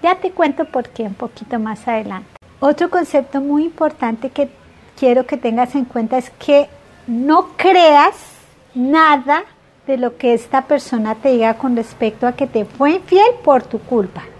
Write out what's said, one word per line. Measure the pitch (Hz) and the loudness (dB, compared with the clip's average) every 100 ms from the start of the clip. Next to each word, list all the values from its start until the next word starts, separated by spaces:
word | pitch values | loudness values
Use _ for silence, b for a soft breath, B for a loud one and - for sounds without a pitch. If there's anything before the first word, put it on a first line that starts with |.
Ya | 330 | 0
te | 370 370 | -2 -4
cuento | 370 330 277 311 | -2 -2 -2 -4
por | 262 240 | -6 -8
qué | - | -10
un | 220 | -10
poquito | 196 240 - 214 240 | -8 -12 -12 -10 -8
más | 220 214 - | -6 -8 -6
adelante. | 226 202 190 196 - - - | -6 -6 -12 -16 -20 -20 -4
Otro | 277 294 349 | 0 0 0
concepto | 359 330 294 269 277 | -2 0 -2 -2 -6
muy | 277 294 | -2 -2
importante | 330 330 311 302 233 226 269 | -2 -2 -4 -4 -6 -6 -8
que | - 277 - - - - - | -6 -6 -6 -20 -20 -20 -2
quiero | 262 240 254 | 2 2 0
que | 285 | -4
tengas | 233 226 247 | -4 -2 -2
en | 285 247 | -2 -4
cuenta | - 220 262 | -6 -2 -4
es | 247 | -4
que | - - 285 294 - _ - - | -14 2 2 2 -8 _ -20 -8
no | 233 269 320 - - | -4 2 2 2 -2
creas | 370 370 330 294 320 - - - _ _ _ | 2 6 6 6 4 0 -16 -20 _ _ _
nada | 254 254 311 320 294 254 302 415 _ _ _ - | -6 0 2 4 2 0 -4 -4 _ _ _ -6
de | 269 | -4
lo | 247 240 | -4 -2
que | 254 | 0
esta | 233 233 262 | 0 0 -4
persona | 269 294 - 233 214 220 | 0 -2 -2 -4 -4 -2
te | 269 | 0
diga | 247 226 | 2 0
con | 226 262 | 0 -2
respecto | 240 226 - 220 214 247 | -4 -4 -4 -6 -2 -4
a | |
que | 247 269 | -4 -4
te | 226 | -4
fue | 208 - 285 | -6 -2 0
infiel | 359 - 370 440 494 | 0 2 4 4 2
por | - 262 | 2 2
tu | - 220 | 2 -12
culpa. | - 247 185 - - - | -4 -2 -2 -6 -18 -20